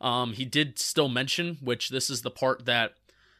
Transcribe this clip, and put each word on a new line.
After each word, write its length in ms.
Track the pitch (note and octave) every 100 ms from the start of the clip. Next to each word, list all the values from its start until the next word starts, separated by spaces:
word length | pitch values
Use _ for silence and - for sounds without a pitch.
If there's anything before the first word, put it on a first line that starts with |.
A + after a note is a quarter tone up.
Um, 320 | B2+ B2 B2
he 120 | G#2+ C3
did 320 | D3 D3 -
still 300 | - - C#3+
mention, 480 | B2 C#3 - F3 D#3+
which 280 | B2+ A#2 -
this 200 | C3 -
is 120 | B2+
the 80 | A#2+
part 340 | - C3 B2+ A#2+
that 280 | A#2+ A2+ - _ _ _ _